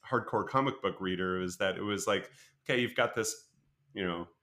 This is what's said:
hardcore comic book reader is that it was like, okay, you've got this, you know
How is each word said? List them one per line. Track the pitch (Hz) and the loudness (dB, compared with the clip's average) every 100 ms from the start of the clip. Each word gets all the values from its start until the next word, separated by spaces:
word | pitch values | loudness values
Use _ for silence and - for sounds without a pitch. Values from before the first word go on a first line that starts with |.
| - | 2
hardcore | 123 - 113 98 | 0 2 0 2
comic | 135 135 131 | 2 2 0
book | 98 87 | -4 -2
reader | 95 90 92 92 | -2 0 0 0
is | 92 87 | -2 0
that | 95 87 | 0 0
it | |
was | 104 101 107 | -2 0 2
like, | 101 - - - _ | 0 -2 -18 -20 _
okay, | - 127 | -2 0
you've | 120 - | 0 2
got | 120 | 0
this, | - 110 - - _ _ _ _ | 2 -2 -4 -14 _ _ _ _
you | - | -4
know | 92 85 87 _ | -2 -2 -6 _